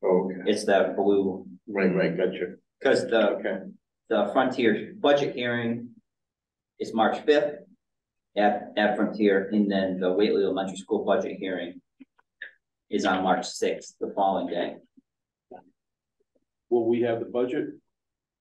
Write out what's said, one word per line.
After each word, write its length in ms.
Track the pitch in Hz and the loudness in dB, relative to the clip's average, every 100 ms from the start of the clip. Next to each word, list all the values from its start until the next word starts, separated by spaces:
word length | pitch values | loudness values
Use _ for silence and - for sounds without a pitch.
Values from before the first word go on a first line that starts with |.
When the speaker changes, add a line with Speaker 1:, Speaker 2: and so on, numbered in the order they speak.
Speaker 1:
Oh, 220 | 98 92 95 | 2 2 2
okay. 100 | - 101 | -4 -2
Speaker 2:
It's 120 | 104 - | 0 2
the 280 | 98 92 - | 2 2 2
blue. 520 | 98 98 95 92 - - - | 2 2 2 -4 -12 -18 -8
Speaker 1:
Right, 260 | 98 95 | 0 2
right, 220 | 92 90 87 | 2 0 0
gotcha. 400 | 92 - 90 - _ _ | -2 -2 -8 -8 _ _
Speaker 2:
'Cause 240 | 135 117 - | 2 2 2
the, 220 | 113 104 | 2 2
Speaker 1:
Okay. 260 | - 104 98 95 - _ _ _ | 0 -4 -6 -8 -18 _ _ _
Speaker 2:
the 180 | 113 202 | 0 2
Frontier 600 | 135 127 127 113 104 - - | 2 0 2 2 2 -4 -2
budget 360 | 143 143 127 127 | 2 2 2 -4
hearing 540 | 123 117 117 117 117 - _ _ _ _ _ _ _ _ | -4 -2 -4 -6 -10 -18 _ _ _ _ _ _ _ _
is 140 | - | -6
March 260 | 113 107 - 151 | 0 0 2 4
fifth 300 | 147 - - - _ _ _ _ _ _ 101 | 4 2 -6 -16 _ _ _ _ _ _ 0
at, 340 | 104 101 - 107 | 2 2 -4 0
at 180 | 104 104 | 0 2
Frontier, 540 | 98 107 104 95 92 | -2 2 4 4 2
and 180 | 107 101 | 2 2
then 300 | 98 95 92 | 2 0 0
the 140 | 92 | 0
Whately 300 | 92 107 98 | 2 2 2
Elementary 340 | 98 - 95 - | 0 0 -4 -8
School 260 | - 110 | -4 -4
budget 340 | 101 95 - - | 0 0 0 -8
hearing 420 | 95 90 87 90 _ _ - _ _ _ - _ _ _ _ | -6 -6 -8 -14 _ _ -20 _ _ _ -20 _ _ _ _
is 120 | 104 104 | -2 0
on 180 | 95 | 0
March 240 | 92 - - | 2 0 -2
sixth, 480 | - 98 82 - - | -4 -2 -2 -10 -10
the 140 | - - | -8 0
following 320 | 98 95 - | 0 0 -4
day. 280 | - - - _ _ _ _ _ _ _ - _ _ _ _ _ _ _ _ _ _ _ | -4 -6 -8 _ _ _ _ _ _ _ -20 _ _ _ _ _ _ _ _ _ _ _
Speaker 1:
Will 160 | 120 113 | 0 2
we 140 | 120 | 0
have 180 | 117 113 | 0 -2
the 60 | - | -4
budget? 440 | 123 131 151 - - _ _ _ _ _ _ | -4 -2 -2 -6 -10 _ _ _ _ _ _